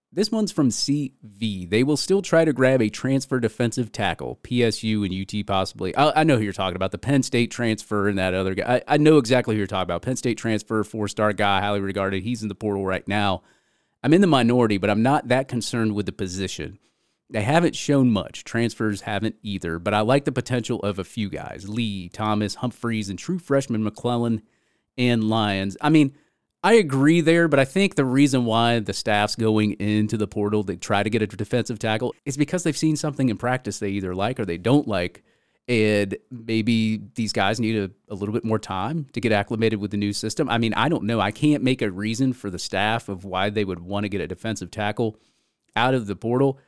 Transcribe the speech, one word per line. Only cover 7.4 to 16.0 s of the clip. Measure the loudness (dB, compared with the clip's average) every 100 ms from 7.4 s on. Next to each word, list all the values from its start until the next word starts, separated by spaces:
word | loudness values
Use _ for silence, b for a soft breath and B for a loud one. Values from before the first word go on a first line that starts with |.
| 0
transfer | -2 -2 -2 -2 -2 0
and | 0
that | 0
other | 0 -2 -2
guy. | 0 -2 2
I, | 4
I |
know | 6 6
exactly | 6 0 2
who | -2
you're | -2
talking | -2
about. | -2 -4
Penn | -4 -4
State | -2 -2
transfer, | -2 -2 -2 -2
four-star | -2 -4 -4 0 0
guy, | 2 2 2
highly | 0 -2
regarded. | -2 -2 -2 -2
He's | -4 -6
in | -6
the | -6
portal | -4 -2 -2
right | -4 -2
now. | -2 0 -2 -6 _ _ _ _ _
I'm | 2 4
in |
the | 6
minority, | 4 4 4 4 2
but | 2
I'm | 2
not | 2 2 2
that | 0 0
concerned | -6 -4 -2 0
with | -2